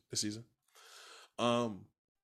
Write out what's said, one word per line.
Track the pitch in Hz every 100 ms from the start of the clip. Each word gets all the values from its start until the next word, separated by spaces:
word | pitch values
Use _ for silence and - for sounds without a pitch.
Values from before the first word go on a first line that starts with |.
| _
this | 113
season. | 104 107 120 _ _ - - - - - - -
Um, | 120 120 120 98 107 _ _ _